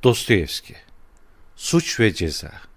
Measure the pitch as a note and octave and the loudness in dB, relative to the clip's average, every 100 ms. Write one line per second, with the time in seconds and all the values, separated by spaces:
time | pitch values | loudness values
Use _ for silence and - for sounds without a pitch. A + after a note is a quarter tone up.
0 | B2+ A#2 - G#2+ D2+ - - - - - | 4 2 2 0 0 -8 -14 -20 -20 -20
1 | - _ - _ - - - E3+ - - | -20 _ -20 _ -20 -12 0 0 0 0
2 | A2 F2 E2 D2+ D2+ - - | 0 2 -4 -6 -12 -18 -20